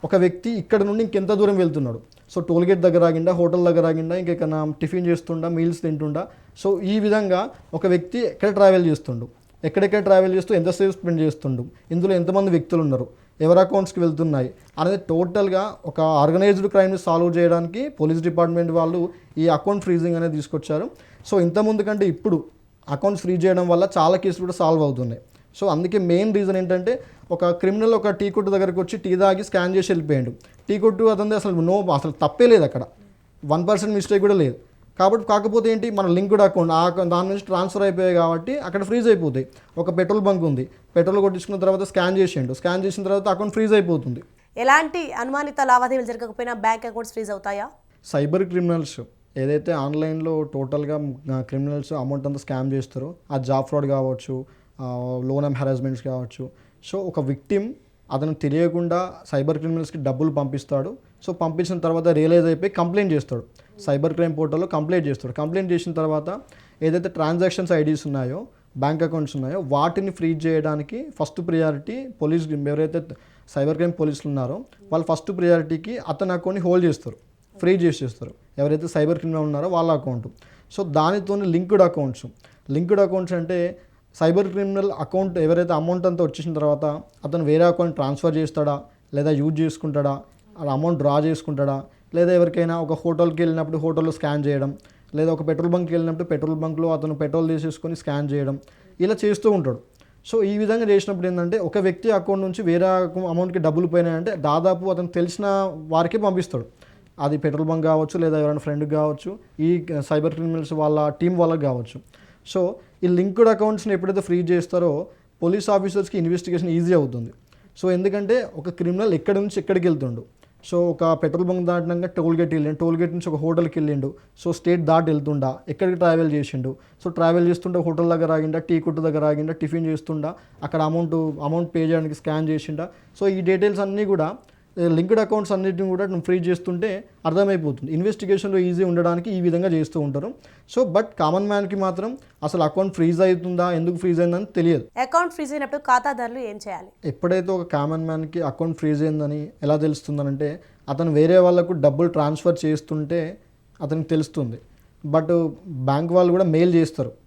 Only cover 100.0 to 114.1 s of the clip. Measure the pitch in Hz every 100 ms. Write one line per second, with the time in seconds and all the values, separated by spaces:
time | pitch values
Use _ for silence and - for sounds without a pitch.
100 | _ _ - 220 202 208 214 226 220 202
101 | 196 190 180 180 175 214 170 208 190 180
102 | 226 202 175 196 190 180 190 170 185 185
103 | 180 180 185 170 180 180 160 156 180 175
104 | 170 160 180 190 147 151 180 180 190 175
105 | 175 175 175 175 202 196 190 160 156 160
106 | 170 220 208 185 - 127 117 _ - -
107 | _ - 143 147 156 147 156 160 160 156
108 | 156 185 165 156 147 151 156 147 147 151
109 | 151 147 170 196 - - 156 175 160 151
110 | 139 151 160 151 165 165 151 156 151 151
111 | 151 143 170 180 170 160 143 123 113 131
112 | - _ - _ - 190 180 - - _
113 | 180 180 196 190 226 214 214 214 220 196
114 | 190